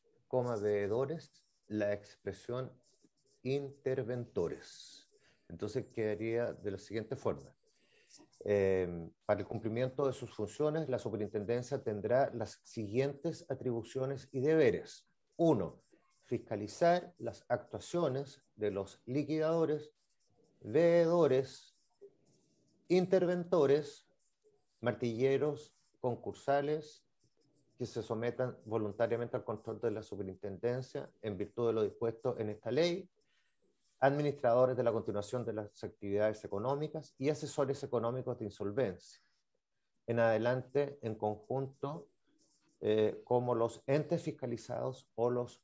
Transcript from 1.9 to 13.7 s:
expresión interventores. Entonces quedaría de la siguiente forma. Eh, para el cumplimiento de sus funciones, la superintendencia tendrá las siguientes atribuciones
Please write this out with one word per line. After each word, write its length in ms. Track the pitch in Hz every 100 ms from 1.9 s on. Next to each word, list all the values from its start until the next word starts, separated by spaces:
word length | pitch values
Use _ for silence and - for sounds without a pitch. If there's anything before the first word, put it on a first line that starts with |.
expresión 800 | 101 101 - 98 95 - 123 - - _ _ _ _ _ _
interventores. 1600 | 123 139 139 139 135 131 113 123 117 - 85 - - - - - - _ _ _ -
Entonces 380 | 85 104 131 -
quedaría 580 | - 107 104 113 117 117
de 200 | - 101
la 80 | 95
siguiente 360 | - 107 107 -
forma. 400 | 113 71 - - _ _ _ _ _ - - -
Eh, 680 | - 101 95 95 90 85 82 -
para 180 | - 107
el 40 | 104
cumplimiento 600 | 113 110 113 127 139 139
de 60 |
sus 200 | 127 120
funciones, 560 | - 104 - 151 156 131
la 80 | 120
superintendencia 840 | 113 104 104 107 101 120 120 104
tendrá 480 | - 104 110 123 139
las 260 | 120 107 -
siguientes 800 | - 117 104 113 139 143 170 - -
atribuciones 800 | 131 131